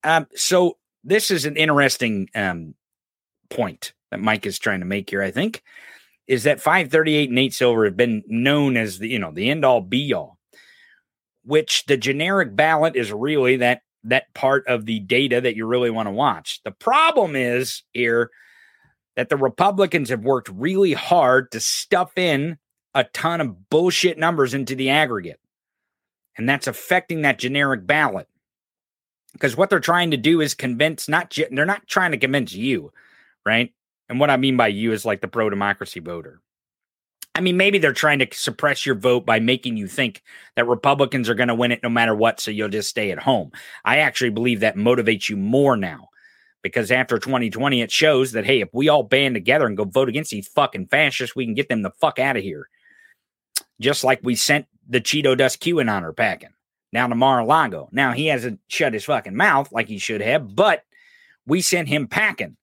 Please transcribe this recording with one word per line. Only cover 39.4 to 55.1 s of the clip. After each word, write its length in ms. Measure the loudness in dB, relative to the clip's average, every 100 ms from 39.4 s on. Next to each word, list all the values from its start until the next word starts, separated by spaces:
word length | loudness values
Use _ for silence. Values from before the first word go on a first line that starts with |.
| 2 0 -2 -8
you 100 | -8
think 340 | -4 -4 -4 _ -20 -10 -2
that 120 | 0
Republicans 600 | 2 2 2 0 0 -2
are 80 | -2
gonna 200 | 0 0
win 160 | 0
it 120 | -2
no 60 | -2
matter 260 | 0 0 2
what, 240 | 0 0
so 120 | -8
you'll 180 | -6 -4
just 200 | -4 -6
stay 220 | -4 -4
at 80 | -4
home. 320 | 0 -2 -2 -16 -20 -8
I 140 | 0 2
actually 320 | 2 0 -2
believe 300 | 0 -2 0
that 160 | -2 0
motivates 520 | 0 2 2 0 -2
you 100 | -4
more 380 | -2 2 2 2
now 340 | -2 -8 -20 _ _ _ _ _
because 280 | -6 -4 0
after 280 | 0 0 -2
twenty 300 | -2 -2 -2
twenty, 320 | -2 0 0
it 100 | 0
shows 400 | 2 4 4 2
that, 120 | -2 0
hey, 160 | 0
if 80 | 0
we 160 | 0 2
all 140 | 2
band 320 | 4 2 2 0
together 320 | 2 2 2
and 100 | 0
go 80 | -2
vote 240 | 0 0
against 220 | -2 -6
these 160 | -10 -4
fucking 400 | 0 0 -2 -2
fascists, 480 | 0 0 -2 -8 -6
we 100 | -4
can 80 |
get 160 | -4 -2
them 120 | -4
the 100 | -4
fuck 280 | -2 -2 0
outta 200 | -2 -2
here. 280 | -6 -12 -16 _ _ _ _ _ _ _ _ -12 _ _
Just 240 | -2 0
like 160 | 2 0
we 120 | 0 -2
sent 300 | 2 0 -2 _ _
the 100 | -4
Cheeto 380 | -2